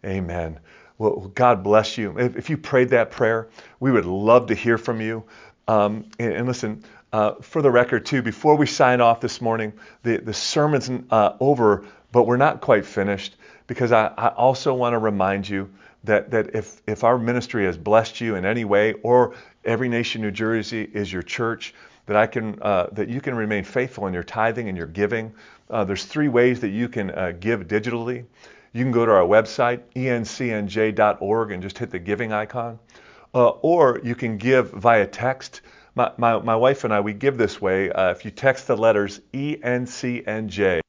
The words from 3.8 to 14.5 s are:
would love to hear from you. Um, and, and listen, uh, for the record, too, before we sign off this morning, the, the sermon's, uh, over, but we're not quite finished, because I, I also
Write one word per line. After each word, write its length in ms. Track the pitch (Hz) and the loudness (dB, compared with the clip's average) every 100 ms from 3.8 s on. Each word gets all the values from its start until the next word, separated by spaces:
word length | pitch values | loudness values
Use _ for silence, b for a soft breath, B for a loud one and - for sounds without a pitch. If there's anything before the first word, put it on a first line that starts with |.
| 131 | 0
would 140 | 120 85 | 2 0
love 420 | 92 104 120 120 | -2 6 6 6
to 80 | 107 | -4
hear 220 | 117 113 | 0 0
from 220 | 127 113 | 0 -6
you. 240 | 110 113 110 B B B - | -6 -8 -12 B B B 0
Um, 420 | 110 104 107 - - | 2 2 0 -10 -6
and, 140 | 117 | -4
and 140 | 85 123 | -2 -4
listen, 360 | 123 113 107 B B _ | -4 -6 -8 B B _
uh, 220 | 110 107 - | 0 0 -2
for 200 | - 160 | -8 0
the 100 | 143 | 4
record, 340 | 120 123 139 135 | 4 4 0 -2
too, 160 | 139 | -2
before 340 | 117 107 156 151 | -2 -2 2 4
we 120 | 147 | 2
sign 340 | - 131 123 | 2 4 6
off 200 | 117 117 | 4 4
this 200 | 117 - | -2 -4
morning, 320 | 120 113 107 107 B B | -4 -2 -4 -10 B B
the, 140 | 117 113 | -2 -2
the 160 | 113 | -2
sermon's, 560 | 104 - - 147 143 127 123 - | -8 -4 0 2 0 -2 -8 0
uh, 280 | 113 101 - | 2 2 2
over, 460 | 131 135 110 98 B B B | 0 4 4 4 B B B
but 160 | 120 110 | 2 4
we're 100 | 123 | 4
not 220 | 147 - | 2 0
quite 240 | - 110 98 | 2 2 2
finished, 520 | - 98 98 - _ b b b | -4 -2 -4 -6 _ b b b
because 260 | 123 120 | -4 2
I, 160 | 117 110 - | 2 2 0
I 100 | 117 | -4
also 460 | - 123 | 2 2